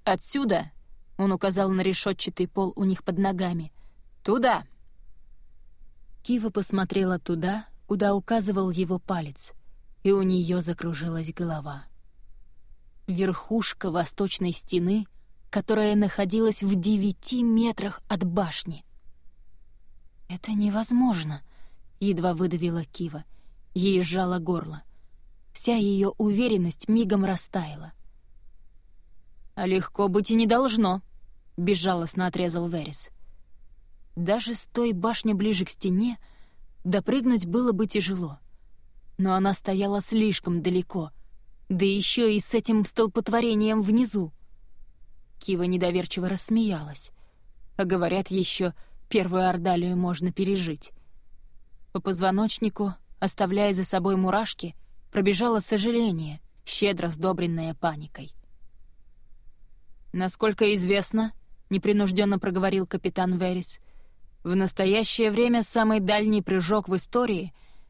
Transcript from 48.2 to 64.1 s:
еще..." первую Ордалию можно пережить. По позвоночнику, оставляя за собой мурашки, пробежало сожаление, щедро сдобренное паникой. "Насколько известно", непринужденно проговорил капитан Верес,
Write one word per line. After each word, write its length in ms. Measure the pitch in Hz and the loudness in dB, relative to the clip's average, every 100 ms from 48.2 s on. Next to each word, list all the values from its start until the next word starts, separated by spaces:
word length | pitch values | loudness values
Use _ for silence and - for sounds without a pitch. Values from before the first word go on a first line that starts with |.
| 190 | 0
еще..." 440 | 190 175 - 180 - - - - | 0 0 0 -2 -4 -18 -18 -2
первую 400 | 220 180 185 185 | 0 2 2 2
Ордалию 480 | 180 180 175 180 180 | 2 2 2 2 0
можно 340 | 180 156 180 | 0 0 -2
пережить. 600 | 185 190 196 165 147 - - - - - - - - - - - | 0 0 0 -2 -6 -12 -18 -20 -20 -20 -20 -18 -20 -20 -20 -8
По 80 | 185 | -6
позвоночнику, 920 | 196 175 190 190 220 - 214 - 202 - - - | -2 2 2 4 0 0 -2 0 -4 -4 -16 -4
оставляя 540 | 190 - 185 196 202 | -4 0 0 2 2
за 100 | 185 | 2
собой 320 | 180 185 185 190 | 0 0 2 2
мурашки, 600 | 185 196 220 - 170 - - - - | 2 0 -2 -6 -10 -10 -18 -20 -4
пробежало 480 | 208 196 185 240 220 | 2 2 4 2 2
сожаление, 840 | - 208 226 233 220 165 151 151 - - - | 2 0 2 2 2 0 -6 -10 -16 -16 -8
щедро 420 | - 202 180 170 | 0 0 0 -4
сдобренное 640 | 156 185 180 175 165 160 | 0 0 0 0 -2 -4
паникой. 600 | 156 165 151 151 - 143 - - - - - - - - - - - - - - - - - - | -2 -2 -2 -12 -14 -14 -16 -18 -18 -18 -18 -20 -20 -20 -20 -20 -18 -18 -20 -20 -20 -20 -18 -8
"Насколько 600 | 180 185 - 214 190 208 202 | -4 -2 0 0 4 2 4
известно", 580 | 180 202 - 220 220 - - - - | 4 2 2 0 -2 -6 -18 -18 -4
непринужденно 720 | 190 214 208 196 185 202 190 | 0 4 4 4 2 2 0
проговорил 460 | 196 185 190 190 180 | 0 0 2 0 -2
капитан 520 | 185 180 - 180 180 | -2 -2 0 0 0
Верес, 420 | 180 180 - - - - - | 0 -2 -6 -10 -14 -20 -20